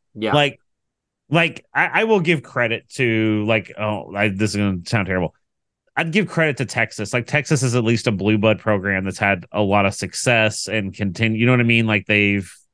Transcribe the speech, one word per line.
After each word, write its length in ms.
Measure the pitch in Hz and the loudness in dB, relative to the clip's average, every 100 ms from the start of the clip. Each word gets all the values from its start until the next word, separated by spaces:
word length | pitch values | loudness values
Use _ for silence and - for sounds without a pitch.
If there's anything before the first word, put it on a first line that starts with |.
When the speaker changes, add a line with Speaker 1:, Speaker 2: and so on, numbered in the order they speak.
| _ 107 | _ -8
Speaker 1:
yeah. 180 | 107 | -2
Speaker 2:
Like, 280 | 147 143 - _ _ _ _ _ _ _ | 0 0 -2 _ _ _ _ _ _ _
like, 340 | 151 165 131 - 139 | 0 0 -4 -8 -2
I, 120 | 165 170 | 0 0
I 20 | 220 | 2
will 160 | 214 | 2
give 220 | 160 160 | 2 -2
credit 460 | - 127 117 110 - | -2 -2 -2 -2 -8
to, 540 | - 123 113 110 107 104 | -2 0 2 2 0 0
like, 260 | 110 - - | -2 -2 -6
oh, 360 | 107 104 55 98 | -6 -4 -8 -2
I, 140 | 104 | -2
this 220 | 95 107 | 0 -2
is 60 | 101 | 0
gonna 240 | 101 92 85 | 0 -2 -2
sound 200 | 113 92 | -2 0
terrible. 280 | 92 87 - _ _ _ _ _ - | -2 -2 -6 _ _ _ _ _ -6
I'd 160 | 165 | -2
give 160 | 170 185 | 0 0
credit 300 | - 160 131 | 0 -2 -2
to 80 | 139 | -4
Texas. 460 | - 113 - 101 | -2 -4 -4 -4
Like, 140 | 123 117 | -4 -2
Texas 360 | 151 135 147 | -2 0 0
is 120 | 127 120 | 2 2
at 80 | |
least 240 | 113 117 - | 2 2 0
a 60 | |
blue 260 | 98 98 110 | 0 2 4
blood 200 | 107 101 | 4 2
program 460 | - 101 98 95 95 | 0 -2 0 -2 -2
that's 140 | 90 | -2
had 280 | 101 98 87 | 0 0 -4
a 120 | 101 | -2
lot 240 | 101 101 98 | 2 2 2
of 80 | - | 0
success 720 | 95 - 135 117 110 - - | -6 -4 0 2 2 -2 -4
and 260 | 110 98 92 | -4 -4 -4
continue. 460 | 101 85 113 110 | -6 -2 -2 2
You 60 | 120 | 2
know 60 | |
what 80 | 127 | 4
I 40 | 117 | 4
mean? 220 | 117 113 | 2 2
Like, 200 | 104 95 | 0 2
they've 460 | 104 101 101 85 - _ | 2 4 2 -2 -12 _